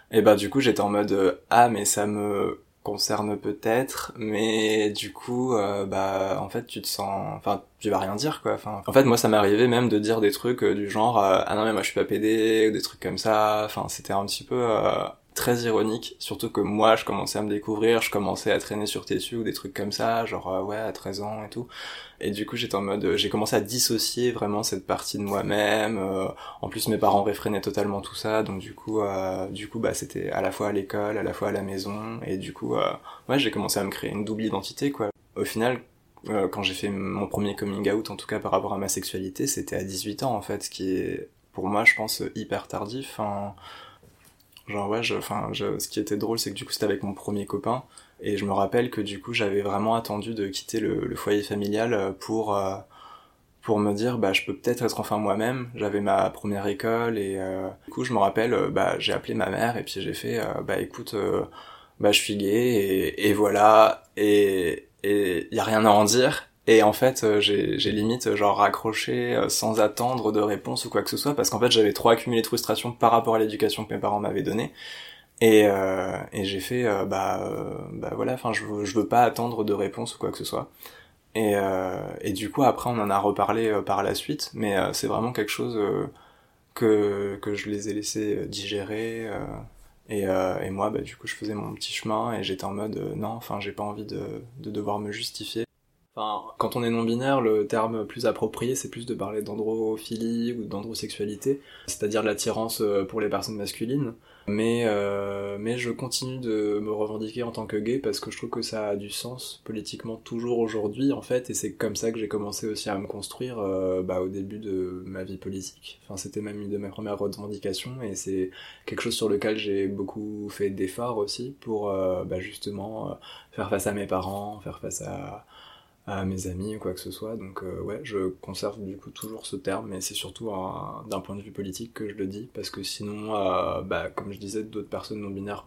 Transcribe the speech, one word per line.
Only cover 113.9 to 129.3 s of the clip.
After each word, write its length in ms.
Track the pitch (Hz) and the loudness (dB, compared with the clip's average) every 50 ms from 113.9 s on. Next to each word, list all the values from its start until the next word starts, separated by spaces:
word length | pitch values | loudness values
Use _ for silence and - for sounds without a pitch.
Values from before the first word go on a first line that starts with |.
| 92 92 92 | 0 0 0
bah, 180 | 92 92 92 | 0 -2 -2
au 80 | 92 95 | -2 -2
début 300 | 95 101 95 98 107 107 | -4 -6 -6 -6 -8 -8
de 460 | 113 104 95 92 92 90 92 90 92 | -6 -4 -2 -2 -2 -4 -6 -10 -10
ma 160 | 90 95 95 95 | -10 -8 -8 -8
vie 160 | 95 98 92 | -8 -10 -10
politique. 600 | - 98 98 98 92 - - - - - - - _ | -10 -8 -8 -8 -8 -10 -14 -16 -18 -18 -18 -18 _
Enfin, 120 | - 104 92 | -12 -12 -10
c'était 240 | - 101 - 107 104 | -10 -8 -8 -8 -8
même 180 | 104 104 104 | -6 -8 -8
une 100 | 104 101 | -8 -6
de 60 | 101 | -6
mes 120 | 101 101 98 | -6 -6 -8
premières 300 | 95 - 107 104 101 98 | -8 -8 -6 -6 -4 -2
revendications, 840 | 101 98 92 104 104 104 104 98 - 101 95 - - 127 127 131 123 | -2 -4 -4 -6 -8 -10 -10 -6 -6 -6 -4 -4 -6 -8 -10 -8 -8
et 140 | 104 98 | -6 -6
c'est 340 | 92 - 95 95 95 92 92 - - - - - - _ | -6 -4 -4 -2 0 -2 -2 -4 -10 -18 -18 -20 -14 _
quelque 160 | - 110 - | -8 -6 -4
chose 160 | - 117 113 | -2 -2 -2
sur 140 | - 113 104 | 0 2 2
lequel 260 | 101 101 107 107 107 | 2 2 2 0 0
j'ai 300 | 110 107 104 98 98 98 | 0 -2 -2 0 0 0
beaucoup 640 | 98 101 98 98 95 - 107 104 107 107 104 104 101 | 0 -2 -2 -4 -6 -6 -8 -8 -8 -8 -8 -8 -10
fait 180 | - - 101 98 | -4 -2 -2 -2
d'efforts 500 | 95 95 95 92 - - 120 123 120 107 | 0 -2 -4 -4 -2 -4 -4 -2 -2 -2
aussi 380 | 101 101 - - 120 135 139 - | -2 -2 -4 -6 -8 -10 -10 -12
pour, 280 | - 120 110 104 104 101 | -6 -4 -4 -2 0 0
euh, 360 | 98 95 95 92 92 90 95 | 0 0 2 0 0 0 -2
bah, 160 | 95 - 92 | -4 -4 -6
justement, 720 | 92 104 104 - - 101 101 98 98 107 110 110 107 95 - | -6 -8 -10 -10 -8 -8 -6 -6 -8 -8 -8 -8 -8 -8 -8
euh, 20 | - - - - - - _ - | -10 -12 -18 -20 -20 -20 _ -8
faire 180 | - 104 98 | -6 -2 -2
face 160 | 104 98 95 | 0 0 0
à 60 | 110 101 | -2 -2
mes 140 | 104 101 | -2 -2
parents, 540 | 92 92 92 92 95 98 101 101 104 107 104 | -2 -2 -2 -2 -2 -4 -6 -6 -8 -10 -10
faire 200 | - - - - | -12 -12 -12 -10
face 220 | - 107 - - - | -10 -10 -8 -8 -8
à, 440 | - - - - - 101 107 - _ - - - - - - _ _ _ _ _ - | -8 -10 -10 -10 -12 -14 -14 -16 _ -20 -20 -20 -20 -20 -20 _ _ _ _ _ -8
à 160 | 92 95 95 | -6 -4 -4
mes 240 | 95 95 92 90 - | -4 -4 -4 -6 -6
amis 260 | 87 90 98 107 107 | -6 -6 -6 -6 -6
ou 40 | 107 | -6
quoi 140 | - - - | -6 -6 -6
que 40 | - | -6
ce 140 | - 95 92 | -10 -12 -10
soit. 240 | - 110 110 117 | -10 -8 -8 -8
Donc, 260 | 110 95 95 92 - 95 | -8 -10 -10 -10 -10 -8
euh, 180 | 92 90 92 | -8 -8 -6
ouais, 200 | 90 95 104 - - | -6 -6 -8 -8 -8
je 280 | 113 107 98 95 92 92 - | -6 -4 -2 -2 -2 -4 -6
conserve 400 | - - 95 - - 104 104 110 | -10 -12 -8 -4 -4 -4 -4 -6
du 160 | 101 95 98 | -10 -10 -10
coup 140 | 101 - - | -12 -14 -16
toujours 360 | - - - 107 | -14 -12 -12 -12